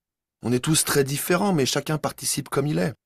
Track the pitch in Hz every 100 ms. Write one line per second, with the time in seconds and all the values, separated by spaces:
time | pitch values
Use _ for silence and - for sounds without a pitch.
0 | _ _ _ _ - 123 139 156 - 143
1 | 135 143 - 180 202 170 127 147 139 156
2 | 131 - 127 - 127 - 143 156 175 113